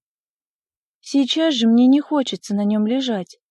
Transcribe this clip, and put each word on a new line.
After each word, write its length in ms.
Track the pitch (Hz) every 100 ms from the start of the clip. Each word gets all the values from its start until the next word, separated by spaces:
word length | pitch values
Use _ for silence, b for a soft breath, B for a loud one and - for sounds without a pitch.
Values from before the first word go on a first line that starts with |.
| _ _ _ _ _ _ _ _ _ _
Сейчас 540 | - 277 254 320 320
же 140 | 254 226
мне 200 | 233 254
не 140 | 285
хочется 520 | - 302 254 190 -
на 120 | 202 202
нём 220 | 214 214
лежать. 520 | 254 262 208 180 - _